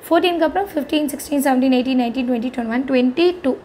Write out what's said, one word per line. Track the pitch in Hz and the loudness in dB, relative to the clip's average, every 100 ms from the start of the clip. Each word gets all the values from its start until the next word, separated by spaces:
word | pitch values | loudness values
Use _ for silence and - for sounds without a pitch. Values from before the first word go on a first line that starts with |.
| - | 2
ஃபோர்டீனுக்கு | 339 349 339 311 | 2 2 2 0
அப்புறம் | 330 392 | 0 -4
ஃபிஃப்டீன், | 311 262 311 302 | -4 -2 -2 -2
சிக்ஸ்டீன், | 285 - 285 | -6 -4 0
செவன்டீன், | 277 262 262 254 | 2 2 4 2
எயிட்டீன், | 247 254 | 2 0
நைன்டீன், | 240 240 247 | 0 -2 -2
ட்வென்டி, | 247 247 247 | -2 -2 -6
ட்வென்டி | 233 | -4
ஒன், | 233 269 | -4 0
ட்வென்டி | 262 254 247 349 349 | 2 2 2 2 2
டூ. | 269 - | -2 -4